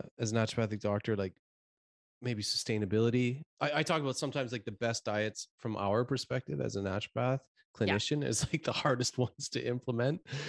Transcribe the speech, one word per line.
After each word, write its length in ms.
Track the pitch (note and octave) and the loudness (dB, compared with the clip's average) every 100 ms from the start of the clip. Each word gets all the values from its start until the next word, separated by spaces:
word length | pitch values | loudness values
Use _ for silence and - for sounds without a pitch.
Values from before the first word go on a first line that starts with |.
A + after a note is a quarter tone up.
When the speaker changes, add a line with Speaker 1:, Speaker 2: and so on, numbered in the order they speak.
| - - | -2 -4
Speaker 1:
as 120 | A2 | 0
a 40 | A2+ | 2
naturopathic 460 | A2 - G#2+ G#2+ | 2 0 0 0
doctor, 340 | G#2 G#2 - G2+ | 0 0 0 -2
like, 180 | F#2+ - _ _ _ _ _ _ _ - | -2 -6 _ _ _ _ _ _ _ -8
maybe 220 | B2 G#2+ | -4 -4
sustainability. 960 | - - - G#2+ G2 G#2+ A#2 B2 B2 C3+ - - | -2 -2 0 0 2 4 4 4 2 0 -8 -2
I, 180 | D3 D3 | 0 2
I 40 | |
talk 180 | D#3 D#3+ | 2 2
about 160 | C#3 B2 | 0 -2
sometimes, 340 | C#3+ C#3+ B2 | -2 -2 -2
like, 140 | A#2+ A2 | -4 -6
the 60 | |
best 320 | G2+ A#2 A#2 A2 | -2 0 0 0
diets 420 | G#2+ G#2+ - - _ | 0 0 -2 -12 _
from 180 | A2+ G2+ | -4 -2
our 260 | G2 A2 B2+ | 2 2 2
perspective 540 | C3+ - B2+ - C#3+ | -2 -2 -4 -4 -4
as 140 | A#2+ G2+ | -2 -2
a 60 | |
naturopath 580 | G2 G2 - A#2+ B2+ C3+ - _ _ - G#2+ | -2 -2 -4 0 0 0 -4 _ _ -2 0
Speaker 2:
Yeah. 100 | G2+ | 2
Speaker 1:
clinician 280 | - D3 C3 | 0 0 0
is, 200 | A2+ - | 0 0
like, 120 | D#3 | -2
the 80 | - | -2
hardest 440 | - D3 B2+ B2+ - | 0 2 2 0 0
<laughs> 80 | A#2+ | -2
ones 240 | - - | -2 -6
to 160 | C3 A#2+ | -4 -2
implement 560 | B2 - A#2 C3 F3 - C#3 | -2 -2 0 2 0 -6 -6